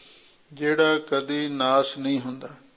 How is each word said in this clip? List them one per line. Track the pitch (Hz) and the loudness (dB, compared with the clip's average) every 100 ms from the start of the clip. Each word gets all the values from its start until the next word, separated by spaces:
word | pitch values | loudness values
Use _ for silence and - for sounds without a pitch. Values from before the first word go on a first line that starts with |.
| - - - _ _ | -20 -20 -20 _ _
ਜਿਹੜਾ | 143 147 156 156 156 | -4 0 4 4 2
ਕਦੀ | 151 139 135 147 147 | 0 -2 -2 -4 -4
ਨਾਸ | 139 131 135 135 147 | -2 2 4 2 -2
ਨਹੀਂ | 135 139 | -2 -2
ਹੁੰਦਾ। | 123 131 127 - - | -4 -10 -14 -18 -20